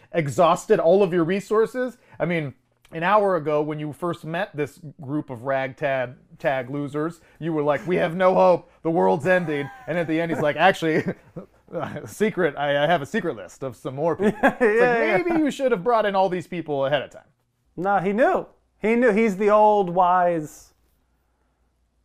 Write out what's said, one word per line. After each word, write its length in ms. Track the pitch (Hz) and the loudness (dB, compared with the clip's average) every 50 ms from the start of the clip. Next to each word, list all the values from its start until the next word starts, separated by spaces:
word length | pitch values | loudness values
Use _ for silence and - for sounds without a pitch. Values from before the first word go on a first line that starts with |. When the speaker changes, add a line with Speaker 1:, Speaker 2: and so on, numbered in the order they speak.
Speaker 1:
<laughs> 100 | _ _ | _ _
exhausted 680 | - 175 160 139 120 107 180 160 175 180 - - 214 165 | -4 -4 -4 -2 2 4 4 4 4 2 0 0 0 2
all 220 | 160 160 180 196 | 4 4 4 4
of 120 | 208 185 165 | 4 2 0
your 100 | 180 165 | 0 0
resources?" 720 | 156 180 202 190 - 214 214 226 214 - 254 254 254 - _ _ _ - - | 0 -2 -4 -4 -2 0 0 0 0 -2 -4 -6 -6 -8 _ _ _ -10 -6
I 60 | - | -4
mean, 280 | 165 175 165 151 139 123 _ _ _ _ _ _ _ | -4 -2 -4 -4 -6 -10 _ _ _ _ _ _ _
an 100 | - 165 | -10 -4
hour 340 | 160 180 202 214 202 196 185 170 | 0 2 2 4 4 2 2 0
ago 240 | 147 151 151 151 151 | 0 0 0 0 0
when 160 | 151 156 151 | -2 -4 -6
you 120 | 151 151 | -8 -10
first 320 | 139 - - 175 165 - - | -8 -6 -6 -6 -6 -6 -8
met 320 | 156 160 170 196 214 - | -8 -6 -6 -6 -6 -4
this 240 | 147 147 - - - - 147 - - | -6 -6 -6 -6 -12 -20 -20 -18 -14
group 300 | 156 127 143 151 147 - | -10 -6 -6 -6 -6 -6
of 120 | 135 113 117 | -10 -8 -4
ragtag, 680 | 139 135 135 131 135 131 - 160 139 135 131 127 123 131 - _ _ - - | -2 -2 -2 -2 -4 -6 -4 -4 -2 -2 -2 -4 -6 -8 -14 _ _ -16 -6
tag 320 | - 160 139 131 127 123 | -2 -2 -2 -2 -2 -6
losers, 500 | 139 143 143 139 127 147 151 165 160 - _ _ _ - | -6 -6 -6 -6 -4 -4 -4 -6 -6 -10 _ _ _ -10
you 140 | 151 165 165 | -6 -4 -2
were 100 | 156 147 | 0 0
like, 240 | 147 143 135 107 156 | 0 0 0 -2 -2
"We 80 | 180 | -2
have 200 | 165 165 175 160 | 0 0 -2 0
no 200 | 185 185 185 190 | 2 2 4 6
hope, 340 | 180 185 185 175 165 - - _ _ - | 6 6 6 4 2 0 -6 _ _ -6
the 80 | 160 | -2
world's 340 | 165 170 185 190 190 175 139 | 0 2 2 2 2 2 2
ending." 420 | 180 185 180 180 156 151 143 143 135 - - - - | 2 2 2 2 0 -2 -4 -4 -6 -10 -12 -10 -6
And 100 | 151 175 | -4 -4
at 100 | 170 151 | -2 -2
the 140 | 160 160 | 0 -2
end, 80 | 170 165 | -2 -2
he's 100 | 160 - | -2 0
like, 160 | 165 147 139 147 | 0 0 2 4
"Actually, 460 | 165 190 190 - - 160 156 165 - - - - _ _ _ 160 - - _ _ | 4 2 4 2 0 -2 0 0 -2 -4 -6 -10 _ _ _ -18 -18 -18 _ _
<laughs> 460 | _ - - 170 143 113 - 147 139 | _ -14 -10 -8 -8 -8 -8 -12 -12
secret, 500 | 120 - - 202 220 - - 185 151 139 | -14 -6 -4 -2 -2 0 0 -2 -2 -2
I, 280 | 135 143 147 143 143 147 | -2 -2 0 0 2 2
I 40 | 156 | 2
have 140 | 175 170 | 2 0
a 40 | 139 - | 0 -4
secret 280 | - 226 180 170 135 | -6 -4 -4 -4 -6
list 280 | 107 92 87 - - - | -8 -10 -16 -14 -12 -10
of 120 | 131 113 | -10 -10
some 200 | - - 147 127 | -10 -10 -10 -6
more 200 | 135 151 170 160 | -4 -2 -2 0
people." 220 | - 190 214 202 202 | 0 0 0 0 2
Speaker 2:
<laughs> 40 | - | 0
Speaker 1:
It's 180 | 254 - - | 0 2 2
Speaker 2:
Yeah, 280 | 247 220 208 226 240 247 | 2 2 2 4 2 2
Speaker 1:
like, 100 | 240 233 | 2 2
Speaker 2:
yeah. 180 | 226 330 320 381 339 349 | 0 0 0 0 0 0
Speaker 1:
maybe 120 | 339 320 311 | 0 0 0
you 60 | 277 | 0
should 220 | - - 277 254 | -2 -2 -2 0
have 120 | 240 185 170 | 0 0 0
brought 220 | 240 240 220 208 | 0 0 2 0
in 80 | 208 196 | 0 0
all 140 | 190 190 190 | 0 0 0
these 160 | 175 180 160 | -2 -4 -8
people 400 | - - 175 160 - 147 139 135 | -8 -8 -8 -6 -4 -4 -2 0
ahead 160 | 135 147 139 | 0 0 0
of 80 | 117 95 | -2 -4
time. 140 | - - - _ _ _ _ _ _ _ _ _ _ | -12 -18 -20 _ _ _ _ _ _ _ _ _ _
Speaker 2:
Nah, 240 | - 170 196 202 190 | -6 -2 0 0 0
he 140 | 165 196 202 | 0 0 0
knew. 320 | 214 269 349 359 196 - - _ _ _ _ _ _ | 2 2 2 2 0 -4 -8 _ _ _ _ _ _
He 160 | - 208 226 | -2 0 2
knew. 160 | 233 247 247 | 2 4 4
He's 260 | 202 208 226 226 190 175 | 4 4 2 2 0 0
the 120 | 214 202 | 2 4
old 400 | 208 214 214 214 208 208 196 175 | 4 6 6 6 4 2 0 0
wise 840 | 170 185 185 175 180 180 175 175 175 165 156 147 - - - _ _ _ _ _ _ _ _ _ _ _ _ _ _ _ _ _ _ _ _ _ _ _ _ _ _ _ _ | 0 2 2 4 4 4 2 2 0 -2 -4 -8 -12 -18 -20 _ _ _ _ _ _ _ _ _ _ _ _ _ _ _ _ _ _ _ _ _ _ _ _ _ _ _ _